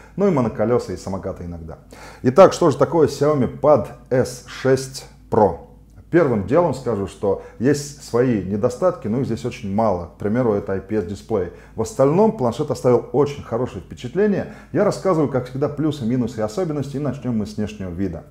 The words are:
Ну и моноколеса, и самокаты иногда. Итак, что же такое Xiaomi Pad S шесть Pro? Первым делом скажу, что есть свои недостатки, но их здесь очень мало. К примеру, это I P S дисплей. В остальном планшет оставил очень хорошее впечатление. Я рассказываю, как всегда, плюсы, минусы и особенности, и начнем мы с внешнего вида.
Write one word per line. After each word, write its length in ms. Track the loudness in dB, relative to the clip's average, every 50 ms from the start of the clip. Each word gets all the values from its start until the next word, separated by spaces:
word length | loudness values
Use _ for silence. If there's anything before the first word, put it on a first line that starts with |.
| -20 -10 -4
Ну 120 | 0 2 2
и 20 |
моноколеса, 640 | 2 2 0 0 0 0 0 2 2 0 0 -4
и 60 | -8 -8
самокаты 460 | -8 -8 -8 -6 -6 -8 -8 -8 -10
иногда. 340 | -12 -12 -12 -12 -14 -16 -16 -20 -20 -20 -20 -20 -20 -10 -2
Итак, 320 | 0 4 8 10 8 8
что 180 | 8 6 4 4
же 60 | 4
такое 320 | 4 2 4 4 4 4 4
Xiaomi 500 | 2 2 0 2 2 2 0 -2 -2 2
Pad 280 | 4 4 4 4 2 -2 -10 -16 -6 -2
S 340 | 0 0 0 -2 -4 -12 -16
шесть 600 | -16 -8 -2 2 2 2 2 0 -4 -12 -16 -16 -18 -20 -20 -8 0
Pro? 260 | 2 4 4 4 2 -2 -12 -18 -20 -20 -20 -20 -20 -20 -6 0
Первым 360 | 2 2 2 2 0 -2 0
делом 280 | 0 2 2 2 2 -2
скажу, 320 | -4 -4 -4 -4 -4 -4
что 380 | -6 -6 -4 -2 -2 -2 -2 -6 -12 -6 -2
есть 460 | 0 2 2 0 -2 -8 -14 -18 -8
свои 400 | -2 0 0 2 2 0 0 -2
недостатки, 640 | -4 -2 0 0 -2 0 0 0 -2 0 -2 -4 -4
но 120 | -2 -2
их 40 | -2
здесь 220 | -4 -4 -6 -6
очень 280 | -8 -8 -8 -6 -4 -2
мало. 360 | 0 2 2 0 -2 -4 -10 -10
К 20 | -6
примеру, 340 | -4 -2 0 0 2 0
это 200 | 0 0 -2 -4
I 80 | -6 -6
P 160 | -4 -4 -4
S 100 | -4 -4
дисплей. 460 | -4 -8 -10 -6 -4 -4 -2 -2 -4 -8 -14 -20 -10 -8
В 40 | -6
остальном 520 | -6 -4 0 2 2 4 4 4 4 4
планшет 380 | 2 0 -2 -2 -2 -2 -4 -4
оставил 360 | -4 0 4 4 4 4 2 0
очень 300 | 0 0 0 0 -2 -8
хорошее 380 | -8 -6 -4 -4 -4 -4 -8 -10
впечатление. 720 | -14 -14 -14 -12 -12 -6 -2 0 2 2 0 0 -4 -6 -10 -18 -12 -4
Я 120 | -2 0 2
рассказываю, 460 | 0 0 0 0 0 2 2 2 2
как 180 | 0 -2 -4 -4
всегда, 220 | -4 -4 -4 -2
плюсы, 340 | -2 -2 -2 -2 -2 -2 -2
минусы 360 | 0 0 0 0 -2 -2 -4
и 20 |
особенности, 560 | -4 -2 -2 -2 -2 -2 -2 -4 -4 -6 -6 -4
и 20 |
начнем 380 | -4 -4 -4 -4 -4 -2 -2 -2
мы 80 | -2
с 100 | -4 -4
внешнего 320 | -4 -6 -6 -6 -8 -10 -8
вида. 360 | -4 -4 -4 -4 -4 -8 -12 -16